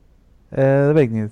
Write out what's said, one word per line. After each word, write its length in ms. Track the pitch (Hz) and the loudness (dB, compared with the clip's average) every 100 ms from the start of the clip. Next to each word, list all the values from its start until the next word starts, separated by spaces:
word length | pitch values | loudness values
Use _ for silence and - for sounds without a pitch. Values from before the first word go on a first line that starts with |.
| _ _ _ _ - | _ _ _ _ -12
Eh, 360 | - 135 139 143 | -2 0 2 2
dat 80 | |
weet 100 | 156 | 2
ik 80 | 123 | 0
niet. 200 | 110 104 | -2 -8